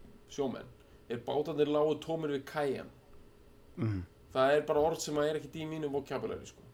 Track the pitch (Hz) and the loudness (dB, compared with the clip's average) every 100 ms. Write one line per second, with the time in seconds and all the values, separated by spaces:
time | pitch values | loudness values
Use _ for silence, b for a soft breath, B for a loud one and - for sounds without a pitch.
0 | - - - - 135 107 - - B B | -20 -20 -10 -2 -2 -2 -10 -18 B B
1 | - 117 - 131 151 147 147 151 156 151 | -8 -8 -2 -2 0 2 4 4 4 2
2 | - 165 156 143 139 156 143 110 - - | -2 -4 -2 -2 -4 -2 0 -2 -6 -16
3 | - - - - - - - - 110 98 | -20 -20 -20 -20 -20 -20 -14 -4 -2 -2
4 | 87 - - 131 131 151 151 151 156 165 | -6 -12 -6 2 6 6 4 4 4 2
5 | - 151 147 156 147 165 156 160 147 139 | -2 0 0 0 -6 -8 -6 -4 -2 -2
6 | 135 131 - 95 - - - | -2 -4 -4 -6 -12 -18 -20